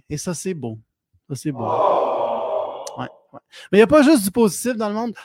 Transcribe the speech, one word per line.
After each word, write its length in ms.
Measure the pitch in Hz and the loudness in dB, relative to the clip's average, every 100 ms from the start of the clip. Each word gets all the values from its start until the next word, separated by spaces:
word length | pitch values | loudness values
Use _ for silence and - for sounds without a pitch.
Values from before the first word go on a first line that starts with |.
| - | -10
Et 80 | 147 | -8
ça, 160 | - | -8
c'est 220 | 170 190 | -8 -8
beau. 240 | 170 120 110 _ _ _ _ - | -8 -8 -10 _ _ _ _ -14
Ça, 80 | 139 | -8
c'est 160 | 156 | -8
beau. 140 | 123 113 - - - - - - - - - - - - - | -6 -2 0 2 2 0 -2 -4 -4 -4 -6 -6 -10 -14 -12
Ouais, 100 | 127 - _ | -12 -14 _
ouais. 80 | 135 _ - - | -20 _ -20 2
Mais 80 | 190 | 4
il 20 | |
n'y 20 | |
a 40 | 220 | 6
pas 160 | 302 | 6
juste 220 | 277 302 | 6 4
du 60 | 196 | 2
positif 460 | 240 220 - 240 226 | 2 0 0 -4 -4
dans 120 | 214 | -4
le 60 | |
monde. 180 | 208 240 - | -4 -6 -8